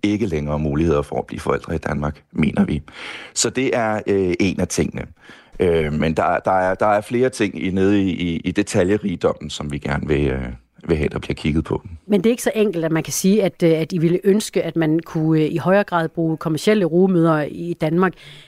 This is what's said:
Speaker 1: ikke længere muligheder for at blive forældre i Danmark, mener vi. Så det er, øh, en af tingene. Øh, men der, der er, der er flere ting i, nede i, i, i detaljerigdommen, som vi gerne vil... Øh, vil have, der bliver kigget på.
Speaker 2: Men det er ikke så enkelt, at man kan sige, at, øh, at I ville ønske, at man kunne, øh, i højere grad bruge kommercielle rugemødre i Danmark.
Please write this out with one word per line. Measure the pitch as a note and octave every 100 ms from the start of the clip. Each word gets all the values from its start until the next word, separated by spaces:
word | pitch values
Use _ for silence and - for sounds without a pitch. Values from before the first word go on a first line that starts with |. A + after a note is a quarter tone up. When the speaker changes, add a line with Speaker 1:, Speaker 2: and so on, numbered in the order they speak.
Speaker 1:
ikke | G#2 G#2 G#2+
længere | D#2 D2 D2+
muligheder | D#2 D2 E2+ D2
for | C#2+ B1+
at | -
blive | -
forældre | - C#2 - E2
i |
Danmark, | - D2 D2+ - _
mener | - D2+ - G2
vi. | D2+ - - - - -
Så | - A#2
det | B2+ C3 B2+
er, | A2 G#2+ -
øh, | G2 F#2 -
en | G2 -
af | -
tingene. | - D2+ - - - - - - -
Øh, | F2+ E2 D2+
men | D2+ E2
der, | D#2+ E2 E2+
der | G2+
er, | F#2 F#2 F#2
der | G#2+
er | G#2
flere | - B2 B2+
ting | - G#2 -
i, | F#2
nede | F#2+ F#2+ G#2
i, | F#2+
i, | - F2 D#2+
i | F2
detaljerigdommen, | D#2+ F2+ G#2+ F2+ G#2 G2+ F2 F2 - D2
som | - D2
vi | C#2+
gerne | C#2+ C#2+ -
vil... | C#2+ C#2+
Øh, | C2 A#1+ B1 _ - -
vil | D#2
have, | D2
der | -
bliver | - C#2+
kigget | D#2 D#2
på. | - - - E2+ -
Speaker 2:
Men | G#3
det | A3
er |
ikke | B3
så | B3+ A3
enkelt, | G#3 E3 D#3+
at |
man | D#3+
kan | D3+
sige, | - F#3+ G3+
at, | F#3 -
øh, | E3+
at | D#3+ D#3
I | F#3
ville | D#3+ F3+
ønske, | G3+ G#3 - F#3
at | E3 E3
man | D#3 E3
kunne, | - D#3+ D#3 D#3+
øh, | D3+
i | E3
højere | E3+ G3+
grad | G3+ F3 E3
bruge | E3+ D#3+ D#3
kommercielle | E3 D3+ G#3+ A3 E3
rugemødre | E3+ F#3+ F3 E3 D#3 D3
i | F3 E3+
Danmark. | E3+ D#3 E3+ F#3 - - -